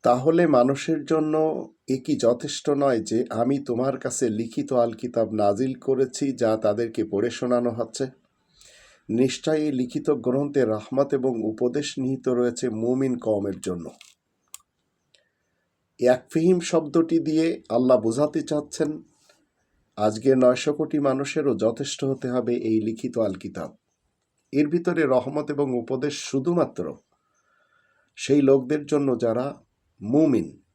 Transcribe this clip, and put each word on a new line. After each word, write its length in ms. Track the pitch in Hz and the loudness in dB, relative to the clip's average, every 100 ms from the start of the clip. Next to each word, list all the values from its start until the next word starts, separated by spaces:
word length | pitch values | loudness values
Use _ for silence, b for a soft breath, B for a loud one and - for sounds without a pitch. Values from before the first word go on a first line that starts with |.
তাহলে 460 | 123 123 139 165 170 | 4 4 4 4 4
মানুষের 580 | 135 127 139 - 160 135 | 6 4 2 -2 -4 0
জন্য 600 | 160 156 156 156 156 - _ - | 0 2 0 0 -2 -10 _ -4
এ 100 | 131 | -4
কি 200 | - 139 | -2 2
যথেষ্ট 520 | 117 120 147 - - | 2 2 -4 -6 -2
নয় 300 | 139 139 120 | 2 2 0
যে 260 | 104 113 123 | 0 -2 -2
আমি 340 | 110 120 139 | -2 0 0
তোমার 340 | 139 117 131 131 | -2 -2 -2 -2
কাছে 320 | 131 - 123 | -6 -2 -2
লিখিত 440 | 107 117 - 143 | 0 -4 -4 -2
আল 180 | 127 117 | 2 0
কিতাব 380 | 113 120 120 107 | -2 -6 -2 -2
নাজিল 420 | 107 104 101 131 127 | 2 2 2 -2 -4
করেছি, 560 | - 131 127 - 139 | -2 0 0 -2 -4
যা 260 | 123 113 110 | 0 0 2
তাদেরকে 460 | 110 104 117 113 | 0 0 -2 -2
পড়ে 260 | 110 101 117 | -2 -2 -2
শোনানো 400 | - 123 123 120 | -2 0 0 0
হচ্ছে? 380 | 113 113 - 131 - _ _ _ b b b b b b | -4 -8 -6 -8 -8 _ _ _ b b b b b b
নিশ্চয়ই 520 | 110 127 - - 156 | 0 0 0 -2 0
এই 100 | 151 | 0
লিখিত 380 | 131 123 151 - | -2 -4 -4 -2
গ্রন্থে 560 | 131 117 127 143 143 117 | 0 0 -2 0 0 0
রহমত 480 | 107 - 131 139 | 0 -2 -2 0
এবং 300 | 139 131 117 | 0 -2 -2
উপদেশ 560 | 107 110 123 147 143 - | -4 -2 -2 -2 -4 -4
নিহিত 280 | 131 131 131 | -4 -2 0
রয়েছে 420 | 123 123 120 127 | 2 0 0 -4
মুমিন 480 | 110 117 131 135 123 | -2 -2 0 0 -2
কওমের 420 | 110 104 101 90 | -2 -2 -2 -6
জন্য। 300 | 95 87 80 - - _ _ _ _ - _ _ _ _ _ _ _ _ _ _ _ _ _ _ | -6 -6 -10 -16 -20 _ _ _ _ -20 _ _ _ _ _ _ _ _ _ _ _ _ _ _
ইয়াকফিহিম 600 | 120 127 - 160 165 180 | 2 2 0 0 4 2
শব্দটি 600 | 170 165 151 156 165 165 | 2 0 2 0 2 0
দিয়ে 440 | 160 156 165 165 - | 0 0 0 -2 -2
আল্লাহ 280 | 117 127 127 | 0 4 4
বোঝাতে 420 | 113 110 151 156 | 4 0 0 -2
চাচ্ছেন 640 | 147 151 147 - 151 151 - b b b b _ _ _ _ - | -2 -4 -4 -4 -4 -4 -12 b b b b _ _ _ _ -2
আজকে 380 | 107 107 131 131 | 0 2 2 6
নয়শো 380 | 127 123 - | 6 4 0
কোটি 260 | 147 156 151 | -2 -2 0
মানুষেরও 580 | 143 131 139 - 139 113 | 0 0 -2 -2 -2 0
যথেষ্ট 460 | 110 117 139 - | 0 -2 -8 -4
হতে 260 | 135 131 131 | -4 -2 -2
হবে 240 | 123 113 | -2 0
এই 280 | 120 113 110 | -2 0 0
লিখিত 360 | 107 110 131 120 | 0 -6 -6 -2
আল 160 | 107 | -2
কিতাব। 420 | 92 101 90 78 - _ _ _ _ _ _ _ | -2 -10 -10 -12 -14 _ _ _ _ _ _ _
এর 160 | 139 147 | -2 0
ভিতরে 360 | 170 175 165 | 0 0 0
রহমত 480 | 147 127 127 147 147 | 2 2 0 -6 -4
এবং 260 | 143 143 123 | -4 -2 -2
উপদেশ 360 | 113 131 147 143 | -4 -4 -4 -6
শুধুমাত্র 800 | - 143 143 175 143 - 82 - _ _ _ _ _ _ _ _ _ _ _ - | -4 -4 -2 0 -2 -2 -10 -10 _ _ _ _ _ _ _ _ _ _ _ -14
সেই 260 | - 143 | 2 4
লোকদের 440 | 135 139 123 151 143 | 6 4 4 -4 0
জন্য 340 | 147 139 117 | 0 2 0
যারা 440 | 117 113 135 139 _ _ _ _ | 0 0 -4 -8 _ _ _ _
মুমিন। 600 | 101 139 160 117 78 - _ | 0 2 4 2 0 -10 _